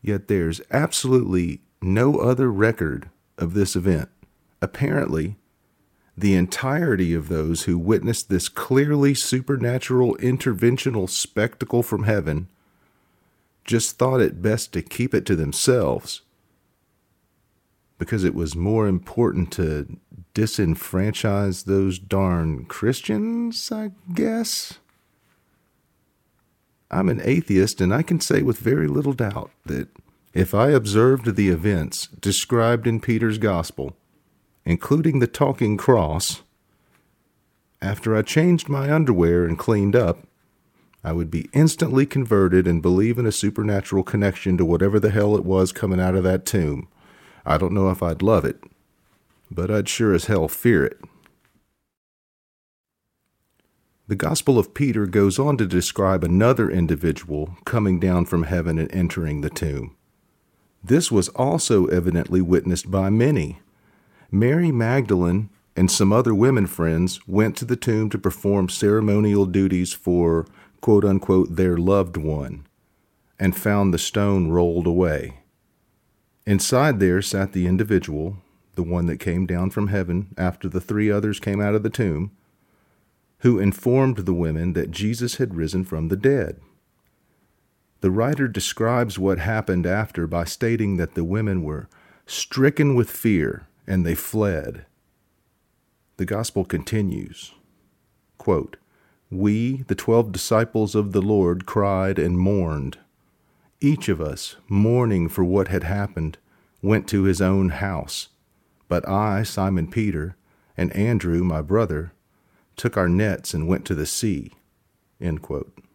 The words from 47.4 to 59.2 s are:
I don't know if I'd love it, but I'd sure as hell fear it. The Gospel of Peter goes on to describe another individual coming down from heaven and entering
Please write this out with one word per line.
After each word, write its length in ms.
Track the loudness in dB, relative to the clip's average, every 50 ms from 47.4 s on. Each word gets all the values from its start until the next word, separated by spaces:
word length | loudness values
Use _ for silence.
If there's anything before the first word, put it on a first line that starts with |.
| _
I 140 | 0 0 2
don't 160 | 2 0 0
know 160 | 2 2 2
if 120 | 0 0 -2
I'd 200 | -2 -2 0 2
love 240 | 4 4 4 2
it, 160 | 0 -4 -6 -14 -20 _ _ _ _ _ _ _ _ _ _ _ _ _ _ _ _
but 200 | -8 -6 -4 -2
I'd 180 | 0 -2 -2 -2
sure 260 | -2 0 2 4 4
as 120 | 4 2
hell 220 | 2 0 0 0 0
fear 340 | -4 0 2 4 4 4 2
it. 140 | 0 -2 -8 -20 -20 _ _ _ _ _ _ _ _ _ _ _ _ _ _ _ _ _ _ _ _ _ _ _ _ _ _ _ _ _ _ _ _ _ _ _ _ _ _ _ _ _ _ _ _ _ _ _ _ _ _ _ _ _ _ _ _ _ _ _
The 100 | -6 -4
Gospel 420 | -2 -2 -2 -2 0 2 4 4 4
of 140 | 4 0 -2
Peter 340 | -2 -2 0 0 0 -2
goes 320 | 0 2 4 4 4 4 2
on 200 | 0 0 2 0
to 80 | 0
describe 580 | 2 2 0 0 0 -2 0 2 2 2 2 2
another 460 | 2 4 4 6 4 4 4 2 0
individual 840 | 2 0 2 2 0 0 0 -2 -2 -2 -6 -8 -6 -6 -6 -8 -10 -14 _
coming 340 | -4 -2 0 2 2 2 2
down 240 | 2 2 2 2 0
from 200 | 0 0 -2 0
heaven 340 | 0 -2 -2 -2 0 0 -2
and 120 | -2 -2 -2
entering 480 | -2 -2 -2 -2 -4